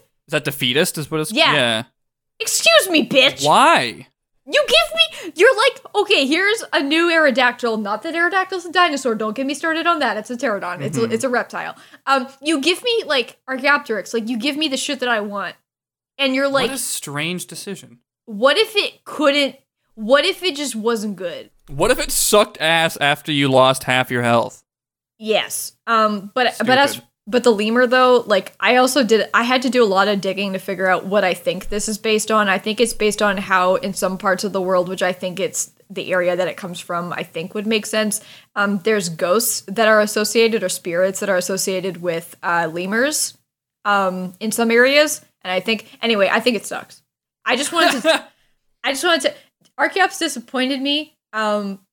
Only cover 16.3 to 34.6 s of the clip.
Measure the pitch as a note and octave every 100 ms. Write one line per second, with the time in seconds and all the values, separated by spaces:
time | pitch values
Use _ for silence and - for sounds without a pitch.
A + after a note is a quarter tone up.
16.3 | C4 C#4 C4+ B3 - - - - C#3+ D#3+
17.3 | F3 - E3 G3+ F#3+ A#2+ A#2+ _ _ -
18.3 | G3+ C4 E4 A4 G#4 E4 - - - D4
19.3 | C#4+ C4+ - _ _ _ A3 G#3+ C#4 F4
20.3 | - F4+ C#4+ C#4 A3 A3 A#3 G#3+ F#3 F3
21.3 | C3+ - _ - C#3 G#3 C4+ B3+ - -
22.3 | G#3 A3+ - D#3 E3 D#3+ - C#3+ D3 -
23.3 | C#3+ C#3 B2+ C3 C3 - B2+ B2+ B2 A#2+
24.3 | A#2 G#2+ - _ _ _ _ _ _ G#3+
25.3 | G3 A#2 - - - A3 A3+ G#3+ G#3 G3
26.3 | B3+ B3 - A3+ C4 - - - _ -
27.3 | A#3+ B3+ G#3 G#3+ A#3+ B3 B3+ B3+ B3 A#3
28.3 | G3 - - F#3+ B3+ C4 D4 G#3+ A3 -
29.3 | G#3+ A#3+ B3+ C4 B3 A3 F#3+ G3+ G3+ F#3+
30.3 | F#3 G3+ F#3+ - F3+ F#3+ F3+ G3 G3+ F#3+
31.3 | E3+ - F3+ - G#3 G#3+ G#3 A3 G#3+ G#3+
32.3 | A3 G3+ G3 A3 G#3 A3+ - G#3+ G#3 G#3
33.3 | G3 F#3+ F#3 F3+ F#3 G3+ F#3 F#3 F#3 G3+
34.3 | F#3 G#3 F#3+